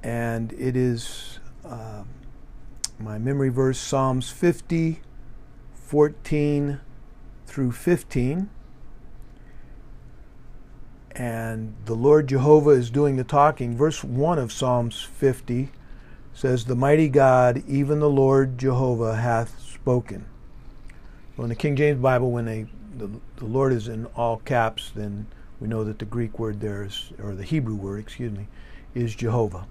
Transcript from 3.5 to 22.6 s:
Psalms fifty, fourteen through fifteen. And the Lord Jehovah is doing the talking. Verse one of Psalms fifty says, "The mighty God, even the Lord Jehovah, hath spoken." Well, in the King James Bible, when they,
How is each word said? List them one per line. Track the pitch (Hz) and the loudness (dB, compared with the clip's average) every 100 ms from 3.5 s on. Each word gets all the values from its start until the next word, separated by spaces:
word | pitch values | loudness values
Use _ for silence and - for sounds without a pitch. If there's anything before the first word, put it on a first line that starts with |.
| 123 131 131 | 2 2 0
Psalms | - 139 131 127 120 | -2 0 2 0 -4
fifty, | - 175 170 - 165 165 160 - - - - - - - | 0 0 0 -2 0 0 -2 -10 -16 -16 -16 -16 -20 -18
fourteen | - - 147 151 151 - 151 147 147 143 143 - - - - - - - | -18 -2 4 4 4 -2 0 2 2 0 -4 -10 -18 -18 -18 -18 -18 -14
through | - 131 | -2 -2
fifteen. | 117 - 175 - 135 127 160 196 - - - - - - - - - - - - - - - - - - - - - - - - - - | 0 0 0 0 -2 0 0 -4 -8 -18 -16 -14 -14 -16 -16 -16 -18 -18 -16 -16 -16 -18 -18 -18 -20 -20 -20 -18 -18 -18 -16 -16 -16 -16
And | - 123 113 113 113 110 110 110 | -8 -6 -4 -6 -6 -8 -10 -6
the | 113 | 2
Lord | 127 151 139 | 6 6 6
Jehovah | 135 135 151 143 | 2 8 8 10
is | 139 120 | 6 6
doing | 123 147 135 | 2 4 2
the | |
talking. | 123 147 147 151 120 | 2 6 6 4 -4
Verse | 117 151 156 | 2 2 2
one | 135 123 147 170 | -4 0 2 2
of | 117 | -2
Psalms | - 131 123 117 - | -2 2 2 0 -4
fifty | - - 139 127 - 120 135 - - - - - - | -12 2 2 2 -2 -4 -4 -8 -16 -18 -16 -18 -16
says, | - 131 127 117 | -4 0 0 0
"The | 123 | 2
mighty | 135 151 160 | 6 6 6
God, | 139 135 127 123 123 - | 8 8 8 6 4 0
even | 139 139 151 | 0 2 4
the | 151 | 4
Lord | 139 135 135 135 123 | 6 6 6 4 2
Jehovah, | 131 123 131 120 113 110 | 0 2 2 2 0 0
hath | 120 113 117 - | 2 0 0 -6
spoken." | - - - 123 117 95 - - - - - - - - - - - - | -14 -6 2 2 0 -10 -12 -16 -18 -16 -16 -16 -16 -16 -18 -18 -18 -8
Well, | |
in | 117 | -6
the | |
King | 117 151 139 | -2 0 2
James | 147 143 | 2 4
Bible, | 131 127 127 | 4 4 2
when | 120 117 | 0 -4
they, | 110 | -6